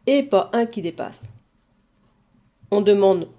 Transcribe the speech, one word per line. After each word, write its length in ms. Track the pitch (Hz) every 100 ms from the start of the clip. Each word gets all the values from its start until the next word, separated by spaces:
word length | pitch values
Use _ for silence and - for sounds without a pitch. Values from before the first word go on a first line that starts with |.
| -
et 180 | 277
pas 260 | 277 190 -
un 120 | 233 233
qui 160 | 220
dépasse. 520 | 170 - - - - - _ _ _ _ _ _ _ _ _ _ _ _ -
On 80 | 202
demande 480 | 196 202 196 185 160